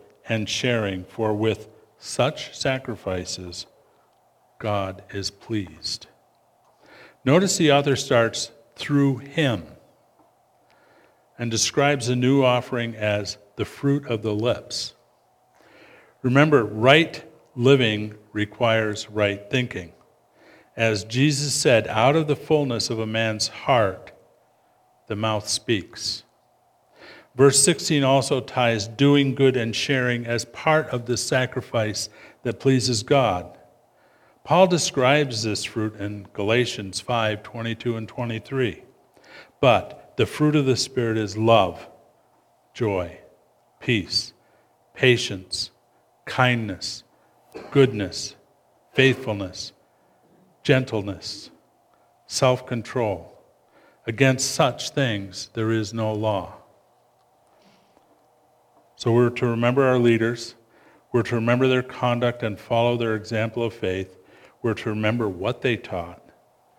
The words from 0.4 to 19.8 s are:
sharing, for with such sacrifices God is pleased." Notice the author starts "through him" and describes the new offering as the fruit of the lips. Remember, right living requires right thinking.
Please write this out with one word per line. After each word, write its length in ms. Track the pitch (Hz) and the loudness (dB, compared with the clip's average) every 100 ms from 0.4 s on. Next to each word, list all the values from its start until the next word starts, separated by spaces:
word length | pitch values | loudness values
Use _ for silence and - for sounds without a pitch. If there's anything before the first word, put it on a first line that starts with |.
| 101 | -4
sharing, 580 | - 127 117 101 92 | -4 -2 0 -2 -6
for 280 | 92 - 110 | -8 -4 -2
with 360 | 104 110 101 - - _ _ | 0 0 -2 -8 -20 _ _
such 580 | - - 131 - - | -8 -2 -2 -4 -12
sacrifices 1120 | - 139 131 127 104 98 92 87 - 90 87 - _ _ _ _ _ _ _ _ - | -6 -4 -4 -6 -8 -6 -6 -6 -10 -12 -14 -16 _ _ _ _ _ _ _ _ -10
God 440 | 110 101 95 95 - | -4 -4 -4 -8 -12
is 200 | 101 92 | -10 -10
pleased." 800 | - - 110 87 80 - - - _ _ _ _ _ _ _ _ - - _ | -10 -8 -6 -6 -10 -12 -12 -14 _ _ _ _ _ _ _ _ -20 -20 _
Notice 320 | 127 165 190 - | 2 4 2 2
the 160 | 151 | 4
author 240 | 143 143 131 | 4 2 -2
starts 540 | - 123 113 - - - _ | 2 2 2 -2 -10 -14 _
"through 440 | - - 143 139 123 | -12 -2 2 2 0
him" 580 | - 165 139 101 80 - _ _ _ _ _ _ _ _ _ _ _ _ _ _ _ - | -6 -2 0 -2 -6 -20 _ _ _ _ _ _ _ _ _ _ _ _ _ _ _ -8
and 120 | 117 | -4
describes 580 | 113 - - 139 143 117 | -2 -2 2 2 2 -2
the 80 | 123 | 0
new 280 | 127 139 | 2 4
offering 500 | 127 123 - 123 117 | 4 2 -2 -6 -6
as 440 | 110 107 104 101 - _ - | -4 -2 -2 -4 -12 _ -8
the 80 | |
fruit 420 | 104 - 139 143 139 | -8 -4 -2 0 -2
of 140 | 113 | -4
the 140 | 107 | -2
lips. 580 | 104 120 - - - - - _ _ _ _ _ _ _ - - - _ _ | -2 -2 -2 -6 -10 -10 -14 _ _ _ _ _ _ _ -20 -20 -20 _ _
Remember, 420 | 131 131 156 139 | 2 4 6 4
right 600 | 104 107 127 156 160 - - - _ | 2 2 6 6 6 -4 -18 -20 _
living 640 | 123 123 139 113 104 107 107 _ | 2 6 6 4 -2 -6 -12 _
requires 760 | 104 104 - 117 113 107 104 - | -6 -6 0 2 2 0 -4 -6
right 400 | 107 101 101 - | 0 0 0 -4
thinking. 440 | 131 120 - | -4 -2 -8